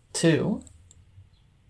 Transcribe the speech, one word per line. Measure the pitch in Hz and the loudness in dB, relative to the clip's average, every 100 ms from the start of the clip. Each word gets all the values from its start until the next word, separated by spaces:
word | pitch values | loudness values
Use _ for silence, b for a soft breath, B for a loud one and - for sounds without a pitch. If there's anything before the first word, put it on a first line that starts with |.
| _ | _
too, | - 165 139 - 226 - - - - - - - _ _ _ _ | 0 2 2 0 -6 -10 -20 -20 -20 -20 -20 -20 _ _ _ _